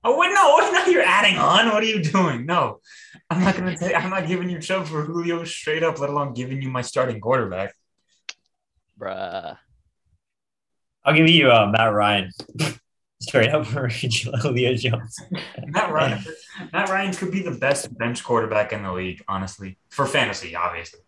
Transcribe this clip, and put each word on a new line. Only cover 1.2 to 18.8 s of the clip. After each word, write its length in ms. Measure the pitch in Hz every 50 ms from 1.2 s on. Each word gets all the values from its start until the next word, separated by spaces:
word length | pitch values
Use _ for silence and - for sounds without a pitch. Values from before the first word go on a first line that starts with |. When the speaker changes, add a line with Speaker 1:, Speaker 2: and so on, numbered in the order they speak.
| 220 202 180
Speaker 1:
on? 300 | 156 - 151 170 202 233 233
What 140 | 214 214
are 40 | 226
you 160 | 220 220 208
doing? 420 | 160 156 175 190 180 160 131 117 123
No. 340 | 151 180 175 139 - 71 - _ - - - - - - - _ _
I'm 100 | 165 180
not 140 | 185 196 185
gonna 200 | 185 185 185 170
take, 180 | 151 175 180 -
I'm 160 | 170 165 185
not 160 | 185 190 165 160
giving 200 | 185 180 180 180
you 100 | 175 160
Chubb 260 | 160 - 190 190 175
for 160 | 151 160 151
Julio 400 | 151 151 170 170 170 170 170 165 165
straight 380 | 160 - - - 156 156 160
up, 160 | 165 165 160 151
let 120 | 143 143
alone 240 | 143 147 143 139 117
giving 260 | 117 127 131 135 135
you 60 | 135 131
my 140 | 127 127
starting 380 | 123 - - 135 127 127 120 107
quarterback. 540 | 98 113 131 131 113 98 92 92 98 104 - _ _ _ _ _ _ _ _ _ _ - - _ _ _ _ _ _ _ _ _ _ _ _ _
Speaker 2:
Bruh. 580 | 104 95 95 95 95 90 87 95 85 78 - - _ _ _ _ _ _ _ _ _ _ _ _ _ _ _ _ _ _ _ _ _ _ _ _ _ _ _ _ _
Speaker 3:
I'll 100 | 143 151
give 140 | 156 160 160
you, 220 | 170 160 143 131
uh, 160 | 120 113 104 101 104
Matt 160 | 110 113 113
Ryan. 380 | 104 104 104 104 104 101 92 92 - - - - - -
<laughs> 640 | 156 156 - - _ _ _ _ _ _ _ _
Straight 300 | - - - 135 110 123
up 140 | 147 151 127
for 200 | 104 113 143 131 123
<laughs> 540 | 113 - - 127 113 - - - - 120
Julio 320 | 110 147 127 120 123 123 131
Jones. 420 | 110 107 123 113 117 - - - - - - 185 - - - - - - -
Speaker 1:
Matt 240 | 151 190 214 175
Ryan, 320 | 151 156 147 131 110 98 95 160 156 - - - - 196 185 -
Matt 160 | - 180 202 190
Ryan 240 | 190 190 196 190 180
could 160 | - 190 175
be 100 | - 196
the 120 | 180 165
best 440 | 131 113 131 135 139 139 - - -
bench 280 | - 117 120 123 - -
quarterback 480 | - 120 113 110 107 110 107 104 -
in 100 | 110 104